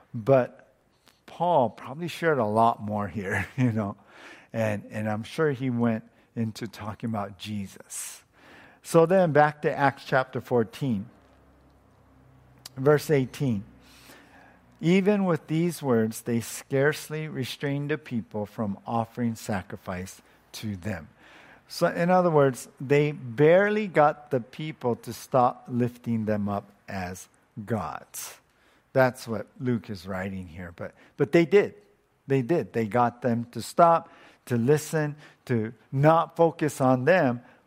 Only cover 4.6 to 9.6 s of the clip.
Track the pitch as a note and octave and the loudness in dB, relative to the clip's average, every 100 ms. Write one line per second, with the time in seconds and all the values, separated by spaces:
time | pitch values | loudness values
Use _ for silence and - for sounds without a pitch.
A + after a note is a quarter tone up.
4.6 | A2 G#2 - G#2+ G#2+ G#2+ A2 - D#3 B2+ | -2 -2 -8 -8 -4 -6 -6 -2 -2 -2
5.6 | C3 A#2+ A#2 A2 - _ _ - A2+ G#2 | -4 0 0 -2 -6 _ _ -6 -6 -6
6.6 | A2+ - G#2+ - A#2 A2 G2+ G2 G#2 G#2+ | -12 -10 -12 -10 -8 -6 -8 -12 -10 -8
7.6 | F#2+ - - - - - _ _ - - | -10 -14 -16 -14 -14 -16 _ _ -20 -20
8.6 | - _ - E3 E3 F#3+ F3+ C#3+ D3+ - | -20 _ 0 2 4 4 2 4 2 0